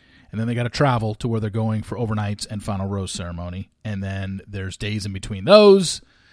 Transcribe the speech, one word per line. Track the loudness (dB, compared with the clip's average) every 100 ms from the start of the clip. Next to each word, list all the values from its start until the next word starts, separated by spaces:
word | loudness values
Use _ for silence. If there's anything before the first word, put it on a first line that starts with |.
| _ -20 _
and | -4
then | -2
they | 0
gotta | -2
travel | 2 2 2 0
to | -4 -2
where | -2
they're | -2
going | -2 -2 -2
for | -4 -6
overnights | -2 -2 -2 -4 -6
and | -8
final | -4 -4 -2
rose | -4 -4
ceremony, | -6 -8 -8 -8 -8 -12 _ -8
and | -6
then | -4 -4 -6 -6 -8
there's | -8 -8 -6
days | -4 -4 -4
in |
between | -6 -8 -4 6
those, | 8 10 8 6 -4 -10 _ _